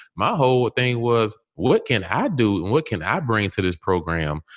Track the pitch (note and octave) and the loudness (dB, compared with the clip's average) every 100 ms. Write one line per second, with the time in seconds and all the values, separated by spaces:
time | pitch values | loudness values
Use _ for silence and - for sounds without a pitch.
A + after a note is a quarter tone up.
0 | - - A#2+ G3+ C3 B2+ A#2 - B2 A#2+ | -14 -4 -2 2 2 4 2 0 0 0
1 | A#2+ A#2 G#2+ - _ - A#2 A3 - A2+ | 2 2 0 -4 _ -2 2 2 2 -2
2 | F2 B2 C4+ C#3 G#2+ G2 F2+ C#3+ D3+ F#2+ | 0 -2 0 2 2 2 0 -2 -2 -4
3 | E2+ E3+ C3 A2 G2 - F#2 E2+ - F2+ | -2 -2 0 0 0 -2 -2 -2 -2 -2
4 | E2 E2 D2+ D2+ - | 0 -2 -2 -6 -10